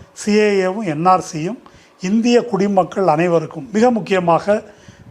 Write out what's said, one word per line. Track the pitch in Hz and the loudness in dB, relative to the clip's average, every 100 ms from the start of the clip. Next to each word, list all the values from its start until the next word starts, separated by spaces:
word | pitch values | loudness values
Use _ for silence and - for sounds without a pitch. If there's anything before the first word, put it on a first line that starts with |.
| - | -20
சி | - - 208 | -10 0 2
ஏ | 208 196 185 | 2 2 -2
ஏவும் | 196 202 | -4 -6
என் | 147 185 | -2 2
ஆர் | 185 | 2
சியும் | - 160 165 247 - - _ _ | 0 -8 -8 -8 -16 -20 _ _
இந்திய | 185 226 233 240 240 | -2 0 4 2 2
குடிமக்கள் | 180 202 196 170 208 185 | 0 0 2 0 0 0
அனைவருக்கும், | 151 180 165 151 160 135 | 2 2 0 -2 -12 -6
மிக | 202 247 | 0 2
முக்கியமாக | 226 165 190 175 165 - 214 - - - - - | 0 -2 -2 2 0 2 -2 -4 -20 -20 -20 -20